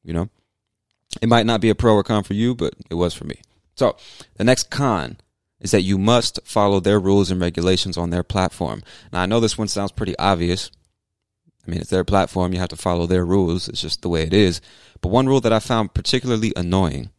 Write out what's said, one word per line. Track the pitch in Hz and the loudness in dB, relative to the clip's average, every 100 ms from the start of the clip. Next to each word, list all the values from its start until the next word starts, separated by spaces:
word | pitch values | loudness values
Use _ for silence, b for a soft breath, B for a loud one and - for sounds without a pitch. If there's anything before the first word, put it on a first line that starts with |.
you | - | -6
know? | 82 98 _ _ _ _ _ _ _ _ - | -6 -6 _ _ _ _ _ _ _ _ -4
It | 117 | 2
might | 117 | 4
not | 113 110 | 4 2
be | 110 | 2
a | |
pro | 101 120 | 2 4
or | 104 | 4
con | 98 107 | 2 -2
for | 98 | -2
you, | 101 117 | -2 -2
but | 123 82 - - | 0 -4 -6 -8
it | |
was | 85 87 | -2 -2
for | - | -4
me. | 71 - _ _ _ | -12 -14 _ _ _
So | - 123 - B B B - | -2 -2 -2 B B B -2
the | |
next | 113 127 - | 2 2 0
con | - 139 98 65 - _ _ _ _ | -2 0 -2 -4 -12 _ _ _ _
is | 98 | 0
that | 104 | 0
you | 92 95 | 2 0
must | 101 120 - - | 4 2 2 -8
follow | - 110 101 98 | -4 0 2 2
their | 92 101 | 2 2
rules | 95 98 92 | 4 2 2
and | 92 | 0
regulations | 87 85 87 92 98 85 | -2 0 0 0 -2 -4
on | 87 | -4
their | 87 | -4
platform. | - 98 92 - 78 52 B B B | -4 -2 -2 -4 -8 -8 B B B
Now, | 90 | -4
I | 92 | 0
know | 113 | 0
this | 113 - | 0 -2
one | 104 | -4
sounds | 101 101 | -4 -6
pretty | - 101 - | -6 -8 -2
obvious. | 95 90 85 90 - _ _ _ _ _ _ _ _ _ - | 0 0 0 -2 -6 _ _ _ _ _ _ _ _ _ -10
I | |
mean, | 82 | -8
it's | - | -2
their | 92 | -2
platform. | 85 98 92 95 90 | 2 0 0 -2 -2
You | 90 | -2
have | 90 | -6
to | 82 | -6
follow | 92 87 85 | -2 -2 0
their | 90 87 | 0 2
rules. | 98 87 90 - | 2 2 0 -4
It's | - | -8
just | 78 - | -8 -6
the | 90 | -2
way | 82 | -2
it | 80 | 2
is. | 95 95 85 b b b b | 4 4 2 b b b b
But | 90 | 0
one | 113 131 | 2 4
rule | 135 | 2
that | 117 | 4
I | 110 | 0
found | - 117 107 | 0 -2 -2
particularly | - - 131 127 113 110 - | -4 -2 -2 0 0 0 -2
annoying | 87 92 87 67 58 | 0 2 0 -2 -10